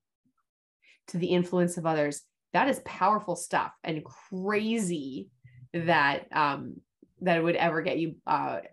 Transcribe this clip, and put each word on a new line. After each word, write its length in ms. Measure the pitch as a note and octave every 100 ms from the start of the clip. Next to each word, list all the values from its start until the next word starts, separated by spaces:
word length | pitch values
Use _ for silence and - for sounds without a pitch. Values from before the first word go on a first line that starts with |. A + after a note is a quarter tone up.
| _ _ _ _ _ _ _ _ _ _ -
to 100 | F3+
the 100 | F3+
influence 500 | F3+ F3 F3+ F3 F3
of 80 | E3
others?" 380 | D#3+ D3 C#3+ - _ _
That 140 | F3 B3+
is 140 | C4
powerful 520 | - - F#3 G#3 - E3+
stuff 360 | - E3+ - -
and 200 | - D#3+
crazy 1300 | D3+ - - F#3 F#3+ G#3 A3 A#3 F#3+ E3 C3+ C3 G3 _ - - -
that, 540 | F3 E3 E3 C#3+ C#3+ -
um, 460 | - D3 C#3+ B2+ - - _ - _
that 160 | F3+ E3+
it 60 |
would 120 | E3 E3+
ever 280 | E3+ D#3+
get 160 | D#3+ -
you, 160 | E3 D#3 -
uh, 360 | D3 C#3 - -